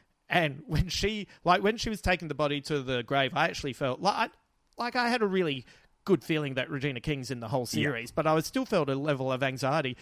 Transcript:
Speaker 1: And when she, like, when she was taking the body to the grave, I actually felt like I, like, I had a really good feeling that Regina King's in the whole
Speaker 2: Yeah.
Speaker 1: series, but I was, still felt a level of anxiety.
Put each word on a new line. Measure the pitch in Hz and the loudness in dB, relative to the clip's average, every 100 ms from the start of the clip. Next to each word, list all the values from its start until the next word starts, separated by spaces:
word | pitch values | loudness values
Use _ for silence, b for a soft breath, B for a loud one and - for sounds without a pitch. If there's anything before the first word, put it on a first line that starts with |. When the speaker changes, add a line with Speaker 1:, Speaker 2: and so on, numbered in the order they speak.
| b _ _ | b _ _
Speaker 1:
And | 175 156 135 - | 0 0 -2 -2
when | 151 185 | 0 0
she, | - 202 214 185 B 170 | 0 -2 -2 -6 B 4
like, | 180 | 4
when | 196 226 | 4 0
she | 233 | -4
was | 208 | -2
taking | 190 180 160 | 0 0 0
the | 139 | -2
body | 147 143 | 0 0
to | - 147 | -2 -2
the | 127 127 | 0 -4
grave, | 113 139 135 143 | 0 2 2 2
I | 165 | 0
actually | - 143 | 0 -6
felt | 117 139 131 | -2 -4 0
like | 180 - 240 | 0 0 -4
I, | - _ _ _ - | -6 _ _ _ -8
like, | 240 247 | -4 0
I | 240 | 0
had | 240 | 2
a | 202 | 2
really | 185 165 135 - b b _ - | 2 0 -2 -8 b b _ 2
good | 180 | 2
feeling | - 156 143 131 | 2 0 0 -2
that | 127 | -4
Regina | 143 147 120 | -2 -4 -4
King's | 156 139 127 | -4 -4 -4
in | 123 | -8
the | 113 | -4
whole | 131 120 | -4 -2
Speaker 2:
Yeah. | 151 | -2
Speaker 1:
series, | 147 117 120 | -2 -2 -4
but | - 156 | -2 2
I | |
was, | 160 - | 2 2
still | 262 262 | -4 0
felt | 185 139 | 2 2
a | 135 | 0
level | 151 135 131 | 0 0 0
of | 127 | 0
anxiety. | 135 131 131 156 131 123 | -2 -2 0 0 -2 -6